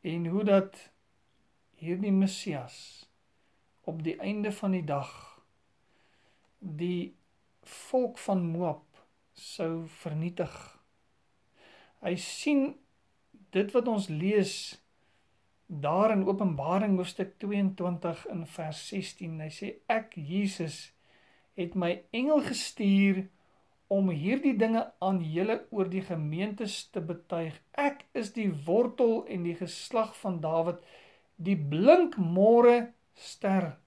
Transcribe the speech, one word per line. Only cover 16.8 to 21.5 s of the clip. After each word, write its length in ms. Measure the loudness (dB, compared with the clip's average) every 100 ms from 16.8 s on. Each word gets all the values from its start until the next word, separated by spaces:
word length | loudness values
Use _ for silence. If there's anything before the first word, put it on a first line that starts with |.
| 2 2
hoofstuk 380 | 0 -4 -8 -6
tweeëntwintig 800 | -4 0 0 0 -4 -2 -4 -6 -8
in 140 | -8 -8
vers 360 | -8 -8 -8 -8
sestien. 520 | -8 -8 -10 -10 -8
Hy 100 | -10
sê, 240 | -10 -10 -12 _
"Ek, 260 | -8 -8
Jesus, 760 | -14 -6 -2 -2 -4 -8 -10 -18 _ _ _ _ _ _